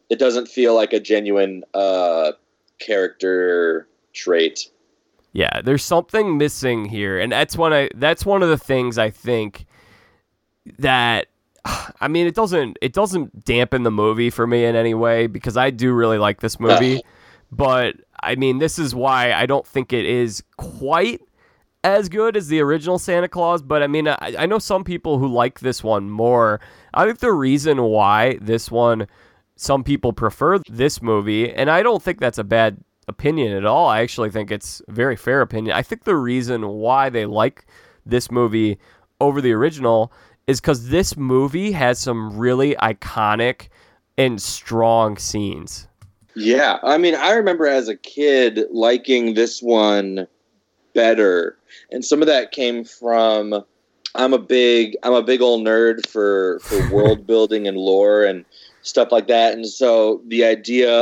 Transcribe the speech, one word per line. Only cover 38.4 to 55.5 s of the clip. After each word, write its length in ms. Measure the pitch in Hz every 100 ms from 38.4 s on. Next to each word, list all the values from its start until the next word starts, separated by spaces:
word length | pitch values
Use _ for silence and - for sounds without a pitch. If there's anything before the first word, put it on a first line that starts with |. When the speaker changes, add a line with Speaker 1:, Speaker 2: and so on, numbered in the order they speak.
| 117 110 107 101 _ _ _ -
Speaker 2:
over 200 | 143 139
the 120 | 123
original 600 | 113 156 147 120 113 113 _ _ _ -
is 140 | 127
'cause 280 | - 123 120
this 280 | 165 190 147
movie 560 | 131 131 139 170 208
has 260 | 170 123 123
some 380 | 131 117 107 104
really 380 | 123 127 143 -
iconic 920 | 110 110 - 113 107 110 120 - - _ _ _ _ -
and 240 | 131 104
strong 720 | - - - 113 113 113 110 101
scenes. 720 | - 107 98 78 - - - _ - _ _
Speaker 1:
Yeah, 440 | 110 107 131 131 -
I 160 | 123 160
mean, 160 | 175
I 180 | 147 170
remember 340 | 226 202 170 147
as 220 | 135 110
a 80 | 101
kid 720 | - 143 147 135 120 107 -
liking 600 | 117 113 120 131 123 117
this 280 | 110 117 -
one 640 | 120 113 107 104 98 95 90 _ _ _ _ _ _
better, 600 | 117 113 110 98 87 85 - _ - -
and 140 | 127
some 160 | - 147
of 40 | 156
that 240 | 135 110
came 320 | 143 123 120
from, 800 | 117 - 120 117 113 107 104 104 - _ _ _ -
I'm 180 | 120 131
a 40 | 127
big, 580 | 101 127 120 120 110 -
I'm 120 | 123
a 80 | 123
big 180 | 113 127
old 220 | 123